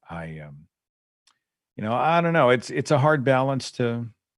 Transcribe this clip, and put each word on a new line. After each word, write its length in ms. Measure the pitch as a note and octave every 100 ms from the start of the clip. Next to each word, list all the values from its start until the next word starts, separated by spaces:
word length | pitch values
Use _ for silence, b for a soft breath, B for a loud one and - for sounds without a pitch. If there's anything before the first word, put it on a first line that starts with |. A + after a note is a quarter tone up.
| -
I, 300 | E2+ E2 D#2
um, 260 | D2+ C#2+ E2 _ _ _ _ _ _ _ _ _ _ -
you 60 |
know, 100 | G#2
I 280 | A#2+ C#3+ E3+
don't 120 | E3+
know. 180 | E3 B2+
It's, 200 | B2 -
it's 200 | - C3
a 80 | D3+
hard 260 | D3+ D#3
balance 460 | B2 C3 C3+ C3+ -
to, 340 | - A#2+ A#2 A#2 - _